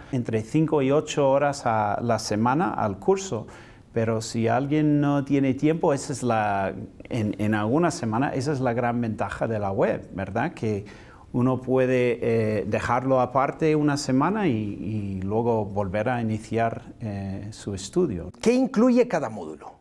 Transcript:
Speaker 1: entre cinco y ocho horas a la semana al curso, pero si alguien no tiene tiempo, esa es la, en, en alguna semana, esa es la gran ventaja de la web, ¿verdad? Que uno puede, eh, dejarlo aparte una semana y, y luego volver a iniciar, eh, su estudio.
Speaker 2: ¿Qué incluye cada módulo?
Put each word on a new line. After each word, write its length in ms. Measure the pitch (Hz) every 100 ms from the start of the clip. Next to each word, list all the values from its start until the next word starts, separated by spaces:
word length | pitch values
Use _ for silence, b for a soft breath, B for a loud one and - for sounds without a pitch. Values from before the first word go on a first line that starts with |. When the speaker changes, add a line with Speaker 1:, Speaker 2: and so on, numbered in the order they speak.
| B
Speaker 1:
entre 280 | 127 117 110
cinco 400 | 110 156 160 151
y 100 | 135
ocho 380 | 147 156 156 139
horas 340 | 139 143 135 120
a 340 | 110 104 101
la 160 | 117 110
semana 540 | - 107 120 139 208
al 240 | - 107 -
curso, 480 | - 196 190 - - B B B -
pero 300 | 117 113 110
si 260 | 110 117 113
alguien 540 | 120 139 151 151 147
no 240 | 143 143 139
tiene 280 | 139 135 131
tiempo, 380 | 151 165 175
esa 200 | 139 -
es 100 | 123
la, 500 | 123 113 104 98 95 - 110 - -
en, 260 | 123 107 -
en 160 | 107 107
alguna 360 | 107 147 170
semana, 380 | - 113 113 139
esa 240 | 131 131
es 80 | 135
la 120 | 127
gran 280 | 117 120 120
ventaja 440 | 117 104 101 - 127
de 140 | 110
la 120 | 98
web, 360 | 98 202 - - -
¿verdad? 380 | 92 107 160
Que 320 | - 110 101 - B B B -
uno 300 | 127 127 127
puede, 560 | 123 131 127 127 123 113
eh, 420 | 117 113 110 107 104
dejarlo 560 | 120 - 120 131 127
aparte 540 | 120 135 139 - 160 151
una 220 | 147 143
semana 500 | - 131 160 214 185
y, 40 |
y 720 | 110 104 - 95 107 101 95
luego 420 | 95 110 120 113
volver 460 | 98 98 98 104 113
a 100 | 123
iniciar, 580 | 113 107 - 110 113 117 - -
eh, 480 | 110 98 98 98 104
su 240 | - - 98
estudio. 560 | - 175 170 87 90 -
Speaker 2:
¿Qué 100 | 226
incluye 560 | 247 262 202 254 240 247
cada 220 | 165 120
módulo? 440 | 107 78 78 - -